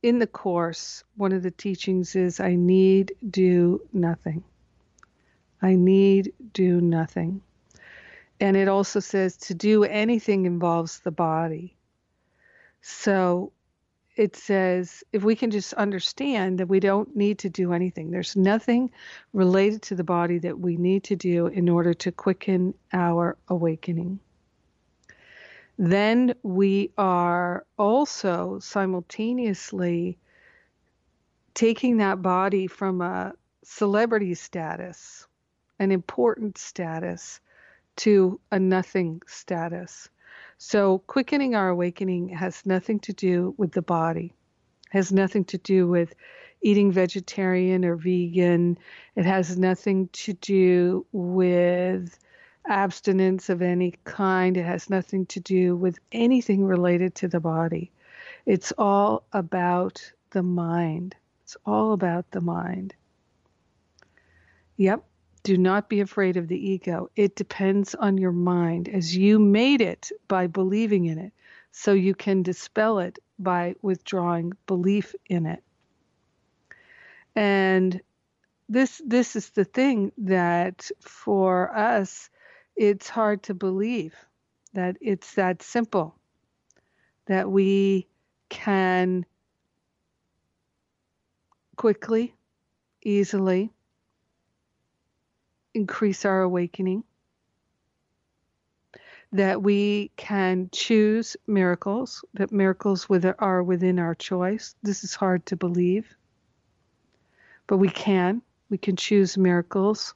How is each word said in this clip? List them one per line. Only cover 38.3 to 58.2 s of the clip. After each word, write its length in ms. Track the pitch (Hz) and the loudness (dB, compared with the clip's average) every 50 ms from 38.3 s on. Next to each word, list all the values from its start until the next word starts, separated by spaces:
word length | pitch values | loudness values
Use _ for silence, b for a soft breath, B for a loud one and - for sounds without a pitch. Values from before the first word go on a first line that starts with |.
| 196 - _ _ | 2 -4 _ _
a 80 | - 190 | -2 0
nothing 640 | 190 185 190 185 180 - - 190 180 170 160 170 - | 2 2 2 0 0 -2 -4 -4 -2 -2 -6 -10 -14
status. 840 | - - - - - 185 170 165 170 165 - 180 175 - - - - _ B B B B B B B B B | -20 -20 -20 -10 -8 -6 -6 -6 -8 -8 -10 -14 -16 -18 -20 -20 -20 _ B B B B B B B B B
So 400 | - - - 208 202 196 190 190 | -12 -2 0 2 4 4 2 2
quickening 560 | _ _ - 277 254 - - 285 277 262 240 | _ _ -2 -2 -2 0 0 0 0 0 0
our 140 | 214 190 185 | 0 0 0
awakening 600 | 180 175 180 175 175 - 196 190 185 175 175 185 | 0 0 -2 -2 -2 -4 -4 -2 -2 -2 -4 -6
has 340 | 185 156 180 185 180 - - 196 | -6 -6 -6 -6 -6 -8 -2 0
nothing 320 | 185 185 180 - 220 208 | 0 0 0 -2 -4 -4
to 140 | - - 196 | -4 -6 -10
do 420 | - - 185 180 175 180 185 - - | -4 -2 0 0 2 0 -2 -2 -2
with 140 | 208 165 | -4 -2
the 100 | - 190 | -2 -4
body, 540 | 170 - 175 165 160 165 165 165 170 175 _ _ _ _ _ _ _ _ _ _ - _ | -2 -2 -2 0 0 -2 -2 -4 -8 -10 _ _ _ _ _ _ _ _ _ _ -20 _
has 200 | - 196 190 175 | 0 0 0 2
nothing 320 | 196 190 196 190 - 214 180 | 2 2 2 2 0 -2 -2
to 120 | - - 185 | -2 -6 -10
do 300 | _ - 196 190 180 175 | _ 0 2 2 4 4
with 260 | 175 175 170 165 - B B B B B B B B B | 2 0 0 -2 -6 B B B B B B B B B
eating 300 | - 220 208 202 202 202 | 2 4 4 6 4 4
vegetarian 920 | 185 185 185 175 - 196 185 - - - 196 185 185 180 185 185 185 185 180 | 4 2 2 0 0 -6 -10 -8 -6 -4 -2 0 0 2 2 2 2 2 0
or 120 | 175 170 | 0 -2
vegan. 840 | 170 156 180 185 180 175 175 170 180 180 175 175 170 175 175 175 - B B B B B B B | -2 -2 0 0 0 0 0 0 2 2 4 4 4 2 2 0 -2 B B B B B B B
It 100 | - 180 | -2 0
has 320 | 175 190 190 180 160 180 180 | 2 2 0 0 -2 -2 0
nothing 520 | 185 185 185 180 - 214 196 190 190 180 | 2 0 0 0 0 -2 0 0 -2 -4
to 240 | - - - - 202 | -6 -12 -10 -10 -10
do 760 | - - - 196 190 185 180 180 180 175 180 185 185 - _ | -10 -6 0 2 4 4 6 6 4 4 2 0 -2 -6 _
with 1080 | - 208 180 175 180 185 185 180 180 175 175 175 180 180 180 180 185 190 180 175 - _ b b b b b b b b b 339 | -8 -6 -6 -2 0 2 2 2 4 4 4 2 2 0 0 -2 -4 -4 -6 -10 -16 _ b b b b b b b b b -4
abstinence 840 | 220 196 196 196 180 - - 208 190 190 190 185 185 185 - - | 0 0 0 -2 -4 -4 -2 0 2 2 2 2 2 0 -2 -4
of 140 | 190 175 180 | -2 0 0
any 320 | 180 180 180 180 180 170 - _ | 0 0 0 0 -2 -4 -8 _
kind. 520 | - - - 202 190 185 185 185 185 185 | -18 -8 -2 -2 0 2 2 2 2 2
It 100 | 185 170 | 0 -2
has 220 | 170 180 175 - - | -4 -6 -6 -6 -4
nothing 380 | 196 185 175 _ - 190 185 - | -4 -4 -4 _ -4 -4 -4 -4
to 120 | - 196 | -8 -14
do 360 | 175 - 190 185 180 180 175 | -6 -2 0 2 2 2 0
with 220 | 175 180 185 170 - _ _ | 0 -2 -2 -4 -4 _ _
anything 520 | - 226 233 240 262 254 233 - 202 190 196 | -4 0 2 2 2 2 2 0 0 2 2
related 520 | 190 190 180 175 180 175 175 180 185 - | 2 2 2 2 2 2 2 0 -2 -4
to 120 | - - 180 | -4 -8 -4
the 120 | 165 175 | -4 -4
body. 520 | 151 165 160 160 165 165 165 165 170 - _ B B B B B | -4 -2 -2 -2 -2 -2 -4 -6 -8 -10 _ B B B B B